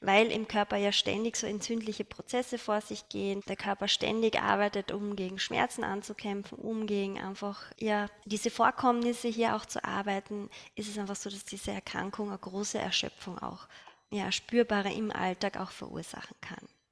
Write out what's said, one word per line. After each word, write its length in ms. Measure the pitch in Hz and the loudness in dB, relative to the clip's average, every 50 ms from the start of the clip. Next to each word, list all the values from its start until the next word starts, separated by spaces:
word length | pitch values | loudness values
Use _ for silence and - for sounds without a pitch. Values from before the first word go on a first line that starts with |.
Weil 320 | - 190 196 208 233 226 | 2 6 6 8 8 6
im 160 | - 220 214 - | 4 0 -2 0
Körper 280 | - 208 208 - 202 | 0 0 2 2 2
ja 140 | 202 202 202 | 2 2 4
ständig 460 | 196 - - 202 196 202 226 233 - | 4 4 2 2 0 0 0 0 -2
so 100 | - 226 | -2 -2
entzündliche 580 | 208 208 202 - - 233 226 214 214 202 - 208 | -2 -2 -4 -2 -2 -2 -2 -2 -2 -4 -4 -6
Prozesse 540 | - - - - - - 247 247 - 247 233 | -8 -10 -14 -6 -2 -2 -2 0 -2 -4 -4
vor 220 | - - 208 214 | 0 0 0 0
sich 280 | - - 214 - - - | 0 -2 -6 -8 -8 -6
gehen, 320 | - 202 196 196 196 202 - - | -4 -2 -2 0 -2 -2 -4 -6
der 80 | 190 | -6
Körper 300 | - - 202 196 - 196 | -4 -2 -2 -2 0 2
ständig 540 | 202 - - - - 214 226 226 220 214 - | 2 4 4 4 2 4 4 4 4 4 4
arbeitet, 500 | - 208 202 196 208 208 208 202 196 - | 4 4 6 6 4 4 2 0 -2 -2
um 240 | - 208 208 202 202 | -2 -2 -2 -2 -2
gegen 240 | 196 185 185 190 190 | -2 -2 -4 -4 -4
Schmerzen 460 | - - 233 - 240 247 - - - | -4 0 2 2 2 2 0 -2 -2
anzukämpfen, 720 | - 196 202 202 - 208 - - 208 196 202 202 - - - | -2 -2 -2 -4 -6 -8 -6 -4 -4 -2 -4 -4 -6 -10 -8
um 280 | - 220 226 220 220 | -6 -4 -2 -2 0
gegen 340 | 208 208 202 196 196 196 - | 0 0 0 0 0 -2 -4
einfach, 500 | - 190 196 - 202 202 202 - - - - - | -6 -6 -6 -6 -6 -6 -6 -8 -12 -16 -8 -2
ja, 300 | 226 214 208 208 208 202 - - - | 0 2 2 2 0 -2 -6 -12 -6
diese 260 | 202 214 208 - 233 | -4 -2 0 0 0
Vorkommnisse 800 | - - 226 - - - - 247 240 240 233 240 240 233 - 240 | 4 6 6 6 6 6 4 4 6 6 4 2 2 2 0 0
hier 260 | 220 226 226 226 208 | 2 2 2 2 2
auch 100 | 214 - | 0 -2
zu 200 | - - - - | -4 -6 -4 -2
arbeiten, 640 | 202 196 202 202 202 196 196 - - 208 208 202 - - - - - - | -2 -2 0 0 0 0 -2 -2 -4 -6 -8 -8 -8 -12 -16 -18 -12 -10
ist 140 | - 208 214 | -8 -8 -6
es 100 | 202 208 | -4 -4
einfach 160 | 202 196 202 | -4 -4 -4
so, 160 | - - 202 | -6 -6 -8
dass 140 | 196 196 - | -8 -8 -10
diese 260 | - 208 196 - 202 | -10 -10 -6 -4 -4
Erkrankung 600 | 202 196 - - - 190 180 196 - - 208 208 | -4 -4 -6 -6 -4 -4 -4 -4 -4 -4 -4 -4
eine 80 | 196 - | -4 -6
große 400 | - 185 185 196 208 - - - | -8 -6 -4 -4 -2 -2 -2 -2
Erschöpfung 600 | - 185 - - - - - - - 185 180 - | 0 2 2 0 0 -2 -4 -8 -10 -10 -8 -6
auch, 300 | - - 185 - - - - - - - - _ _ _ | -6 -6 -8 -10 -14 -18 -20 -20 -20 -20 -20 _ _ _
ja, 220 | 208 202 185 185 | -4 -2 0 0
spürbare 600 | 196 - - - 240 240 233 - 208 202 196 196 | -2 -2 -2 4 4 6 6 6 4 2 2 2
im 200 | - - 220 208 | 0 -2 -2 -2
Alltag 440 | - - 185 185 185 - - 196 - | 0 0 0 0 0 0 -2 -2 -2
auch 140 | - 190 185 | -4 -6 -6
verursachen 680 | - - - - - 156 165 - - - - - - - | -8 -10 -10 -8 -6 -8 -8 -8 -10 -12 -12 -14 -14 -14
kann. 280 | - - - - - - _ _ _ _ | -12 -12 -12 -12 -14 -18 _ _ _ _